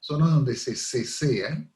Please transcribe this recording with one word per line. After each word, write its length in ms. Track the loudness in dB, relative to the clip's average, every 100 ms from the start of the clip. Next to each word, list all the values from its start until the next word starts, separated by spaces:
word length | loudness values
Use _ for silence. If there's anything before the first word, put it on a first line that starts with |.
zonas 300 | -4 2 4
donde 240 | 4 4
se 200 | -2 -4
sesea 880 | -6 -4 -4 -4 -2 0 0 -2 -6 -8